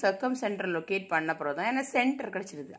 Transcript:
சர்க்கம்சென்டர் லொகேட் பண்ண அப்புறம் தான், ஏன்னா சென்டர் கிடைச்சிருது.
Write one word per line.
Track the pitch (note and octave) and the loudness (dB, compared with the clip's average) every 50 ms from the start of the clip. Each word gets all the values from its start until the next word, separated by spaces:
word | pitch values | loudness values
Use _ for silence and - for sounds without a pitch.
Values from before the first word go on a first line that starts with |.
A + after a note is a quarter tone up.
சர்க்கம்சென்டர் | - G3 F#3+ D4 B3+ B3+ B3+ B3+ B3 G#3 G#3 F#3+ G3 F#3 E3+ | 2 2 2 2 2 0 0 0 0 -2 0 0 0 0 0
லொகேட் | E3 D#3+ - G3 G3 F#3+ - | 0 0 -2 -2 -2 0 0
பண்ண | E3+ D#3+ D#3 D#3+ D#3+ | 0 2 2 2 0
அப்புறம் | D#3+ D3+ D3 C#3+ | 0 0 -2 0
தான், | D#3 F#3+ A3+ | 0 0 0
ஏன்னா | B3+ C4 C#4 C4+ - | 0 0 0 0 2
சென்டர் | C4 A#3+ C4 C#4+ C4+ C4 G#3 F#3 | 2 4 4 2 0 -2 -4 -4
கிடைச்சிருது. | F#3 G3 - - D3 C#3 - - | -4 -6 -6 -10 -12 -12 -12 -10